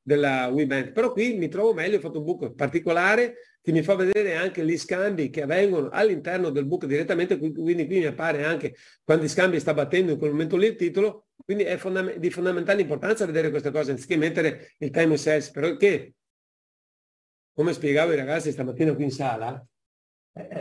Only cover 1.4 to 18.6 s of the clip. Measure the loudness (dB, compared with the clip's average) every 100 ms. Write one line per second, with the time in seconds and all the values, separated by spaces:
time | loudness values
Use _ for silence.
1.4 | -4 0 2 2 0 0 -2 -6 -4 -4
2.4 | -6 -4 -2 0 0 2 4 4 0 -4
3.4 | -20 _ 0 2 2 2 2 2 0 0
4.4 | -2 -2 -2 -2 -2 -2 -2 -2 -2 -4
5.4 | -2 2 2 2 0 2 2 2 -4 -2
6.4 | -2 -2 -2 -2 0 -2 0 0 0 0
7.4 | -2 -2 0 0 0 0 0 -2 -2 0
8.4 | -2 -2 -4 -8 -20 _ 2 2 2 2
9.4 | 4 4 0 0 2 2 2 0 0 0
10.4 | 0 2 2 2 -2 0 0 -2 _ -12
11.4 | -4 -2 -2 -2 -2 -2 -2 -2 -4 -2
12.4 | -2 0 2 2 0 -2 0 0 0 0
13.4 | 0 -2 -2 -2 -2 -4 -2 0 2 2
14.4 | 0 -2 -12 -10 -2 2 4 4 2 0
15.4 | 0 -4 -4 2 2 2 -4 _ _ _
16.4 | _ _ _ _ _ _ _ _ _ _
17.4 | _ -2 -2 0 0 2 2 0 0 -4
18.4 | -4 -4